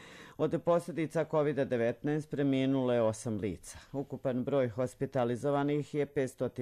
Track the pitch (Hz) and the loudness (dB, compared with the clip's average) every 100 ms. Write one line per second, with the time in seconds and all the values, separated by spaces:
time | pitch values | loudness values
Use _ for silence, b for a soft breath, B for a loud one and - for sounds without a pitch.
0 | B B B B 151 160 - 170 170 147 | B B B B 0 0 2 2 0 -4
1 | 156 165 156 156 147 135 131 123 117 120 | -4 -2 0 2 2 2 0 2 0 0
2 | 147 156 147 135 143 135 131 135 127 120 | -2 -2 -4 0 2 4 2 2 2 4
3 | 110 107 123 107 101 82 - - - 139 | 2 0 -4 -2 -2 -4 -10 -18 -10 -8
4 | 139 135 139 127 123 139 123 110 127 - | -8 -4 -2 -2 0 2 2 0 -4 -2
5 | 135 135 120 120 135 143 143 147 143 151 | -4 0 0 0 0 2 2 0 -2 -2
6 | 143 151 127 - 123 - | -2 0 -2 -2 -4 -2